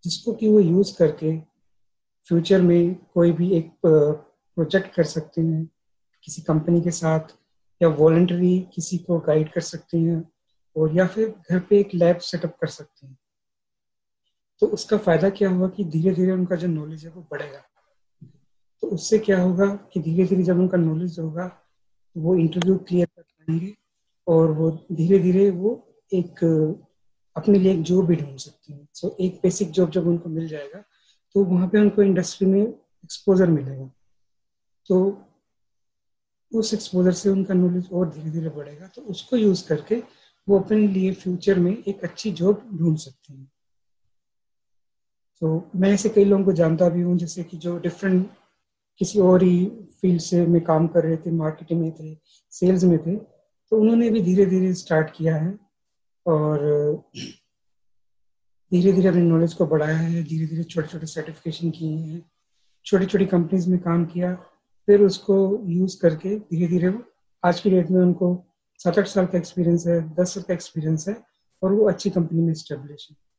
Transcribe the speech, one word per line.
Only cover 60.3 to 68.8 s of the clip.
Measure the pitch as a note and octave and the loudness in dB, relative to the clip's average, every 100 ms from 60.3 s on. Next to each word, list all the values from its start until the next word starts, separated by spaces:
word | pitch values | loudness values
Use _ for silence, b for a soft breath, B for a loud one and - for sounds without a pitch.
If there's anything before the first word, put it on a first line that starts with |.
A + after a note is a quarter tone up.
| D#3+ D#3+ E3 | -6 -4 -6
छोटे-छोटे | E3+ E3+ D#3 E3 D#3+ | -6 -6 -8 -10 -12
सर्टिफिकेशन | - D3+ D#3 E3+ D#3 E3+ | -12 -12 -10 -12 -6 -6
किए | E3 D#3+ D#3 | -6 -8 -8
हैं, | D#3+ E3 - _ _ _ _ _ | -10 -12 -16 _ _ _ _ _
छोटी-छोटी | - G3 F#3+ G3+ F#3+ | -2 0 0 0 2
कंपनीज | F3 D#3+ F#3+ F3 | 0 0 -2 0
में | F3+ | 0
काम | F3 E3+ | 0 0
किया, | E3 E3+ F3+ F3+ - _ _ _ - | 0 -4 -6 -6 -12 _ _ _ 4
फिर | G3+ | 6
उसको | G3+ F#3+ - G3 F#3+ G#3 | 6 2 0 2 2 -2
यूज़ | G3 F3 F#3 - | -2 -2 -2 0
करके | E3+ D#3 F#3 G#3 | 0 0 -6 -8
धीरे-धीरे | G#3 E3 F3 F3+ F3+ | -6 -4 0 0 0
वो | G#3+ A#3+ _ _ _ | -2 -10 _ _ _
आज | F3 F3 | -2 0
की | G#3+ | 2
डेट | F#3 E3 | 2 2
में | F#3 | 2
उनको | F3+ E3+ F3+ F3+ - _ _ | 2 2 -2 -2 -8 _ _
सात | _ | _